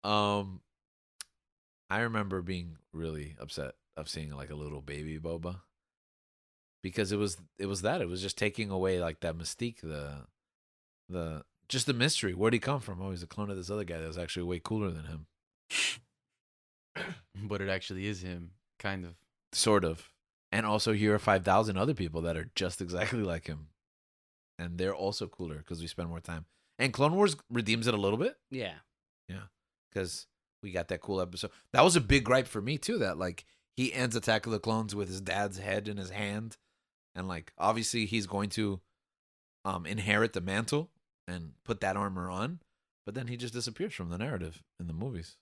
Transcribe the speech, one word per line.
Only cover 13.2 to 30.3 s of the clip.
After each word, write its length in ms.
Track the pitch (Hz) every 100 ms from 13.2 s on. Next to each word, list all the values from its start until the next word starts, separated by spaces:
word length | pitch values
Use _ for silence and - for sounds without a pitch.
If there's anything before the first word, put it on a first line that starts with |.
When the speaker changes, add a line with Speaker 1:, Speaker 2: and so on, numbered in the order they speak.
Speaker 1:
a 40 | 87
clone 220 | - 101
of 80 | 95
this 120 | 87
other 140 | 104 90
guy 140 | 82
that 80 | 80
was 100 | 85
actually 260 | 85 92
way 160 | 87 87
cooler 280 | - 110 101
than 140 | 80 78
him. 200 | 80 78 _ _ _ _
Speaker 2:
<sniffs> 300 | - - - _ _ _ _ _ _ _ _ _ - - 170 - 98
But 260 | 104 101
it 80 | 98
actually 360 | 95 - 92 101
is 160 | 95
him, 300 | 90 87 85 95 _ _
kind 260 | 101 95 87
of. 100 | 85 _ _ _
Speaker 1:
Sort 300 | - 110 104
of. 260 | 87 82 - _ _ _ _
And 120 | 117 107
also 260 | 107 110
here 220 | 107 107 104
are 40 |
five 240 | - 95
thousand 340 | 95 95 110 95
other 180 | 120 139
people 260 | 87 82
that 160 | 82 80
are 140 | 80
just 260 | - 90 -
exactly 440 | 87 90 95 120
like 240 | 95 82 -
him. 220 | 76 76 _ _ _ _ _ _ _ _ -
And 180 | 87 87
they're 160 | 92 95
also 300 | 95 101 98
cooler 380 | - 85 73
'cause 180 | - 82
we 60 | 82
spend 220 | - 85
more 100 | 82
time. 260 | - 82 80 _ _ -
And 160 | 131
Clone 220 | 120 147 180
Wars 200 | 202 147 -
redeems 380 | 120 107 113 117
it 80 | 107
a 20 |
little 220 | 98 107
bit. 160 | 208 277 _
Speaker 3:
Yeah. 240 | 131 101 78 _ _ _ _ -
Speaker 1:
Yeah. 180 | 92 98 _ _ _ _
'Cause 360 | 101 90 - -